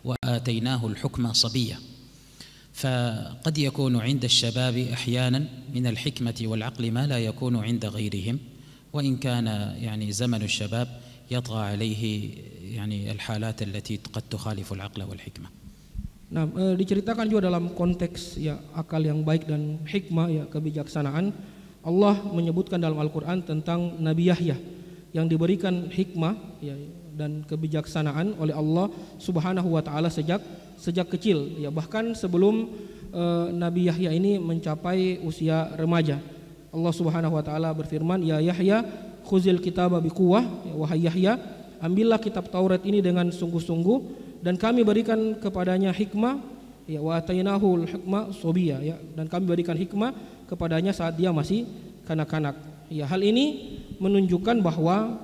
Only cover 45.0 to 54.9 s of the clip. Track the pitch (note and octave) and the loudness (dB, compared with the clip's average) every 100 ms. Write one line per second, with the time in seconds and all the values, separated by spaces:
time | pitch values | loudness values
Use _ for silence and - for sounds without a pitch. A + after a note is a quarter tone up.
45 | A3 A3 A3 G#3+ G3+ F#3+ F3+ F#3 G3 F#3 | 4 2 2 -2 -4 -2 2 2 2 2
46 | G3+ G3+ A#3 C#4 - - - - - D#3 | -2 2 0 0 -8 -16 -18 -20 -8 -4
47 | D#3 E3 E3 F#3 F#3+ G3 G3+ F3 E3+ - | 0 0 0 0 2 4 4 4 2 -4
48 | F3+ G3 G#3+ F#3+ E3+ F3 F3 C3+ D3 E3 | -2 -2 -2 -4 0 2 2 0 -4 -6
49 | - D#3+ D#3+ F3+ F#3 E3+ E3+ D#3+ F#3 G3+ | -10 -8 -4 -2 2 2 2 -2 -2 0
50 | A#3 C4 - - - F3 E3+ D#3+ F#3 G3 | -2 -4 -12 -18 -12 -4 0 2 2 0
51 | E3+ D#3+ F#3 E3 D3+ G3+ A#3+ - - - | -2 2 2 2 2 0 -2 -10 -16 -18
52 | - D#3+ D3+ D#3+ D3 C#3 - - - D#3 | -4 -2 0 0 -2 -4 -12 -18 -10 -6
53 | C#3+ F#3 G3+ A#3 C#4+ - - - - - | -2 2 4 4 4 0 -10 -12 -12 -2
54 | F#3+ G3+ F#3+ F3 G3 A#3 F3+ D#3+ E3 | 2 4 4 4 4 4 4 2 4